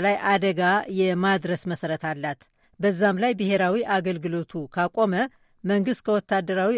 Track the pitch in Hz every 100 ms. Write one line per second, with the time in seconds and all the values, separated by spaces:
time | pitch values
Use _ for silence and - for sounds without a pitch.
0 | 196 202 196 196 196 170 180 202 - 190
1 | 185 175 190 190 170 175 180 170 160 156
2 | 160 147 147 143 - _ _ _ 196 175
3 | 202 185 240 208 196 196 180 214 226 190
4 | 180 170 165 170 160 170 143 - 175 -
5 | 214 185 262 - _ _ 190 202 196 233
6 | - 208 - 196 180 185 190